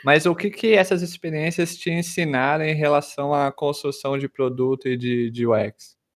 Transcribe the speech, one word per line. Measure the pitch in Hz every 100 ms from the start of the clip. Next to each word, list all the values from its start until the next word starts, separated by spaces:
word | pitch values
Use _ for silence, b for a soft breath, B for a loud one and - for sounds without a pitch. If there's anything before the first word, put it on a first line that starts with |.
Mas | 139 151 175
o | 170
que | 202
que | - 226
essas | 214 190 185
experiências | 175 - 165 156 160 170 170 -
te | 175
ensinaram | 170 170 - 160 131 135 156 156
em | 156
relação | 147 147 147 - 143
à | 147 139
construção | - 147 143 143 139 139 139
de | 135
produto | - 131 127 127 135 131
e | 127
de, | 123 120 120
de | 117 117
U | 110
X? | 107 - - _ _